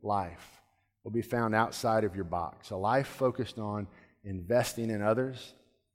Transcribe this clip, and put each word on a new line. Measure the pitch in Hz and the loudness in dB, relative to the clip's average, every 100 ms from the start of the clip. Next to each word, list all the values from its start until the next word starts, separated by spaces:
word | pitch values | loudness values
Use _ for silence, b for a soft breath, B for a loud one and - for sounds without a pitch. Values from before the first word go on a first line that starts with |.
life | 104 101 87 85 - - _ _ _ _ | -2 0 0 -8 -20 -20 _ _ _ _
will | - | -4
be | 113 | -4
found | 110 120 113 | 0 0 2
outside | 107 113 - 120 110 107 | 4 2 0 2 4 2
of | 92 | -2
your | |
box. | 90 87 82 - - | -4 -2 -4 -8 -8
A | 95 | -4
life | 101 131 135 | 2 2 0
focused | - 131 - 110 - | 0 0 0 -6 -6
on | 107 104 95 b b b | -4 -4 -6 b b b
investing | 101 92 87 120 117 - 113 | -8 -8 2 2 2 -2 -2
in | 107 | 0
others | 104 113 131 127 - - _ _ _ | 2 4 2 -4 -14 -20 _ _ _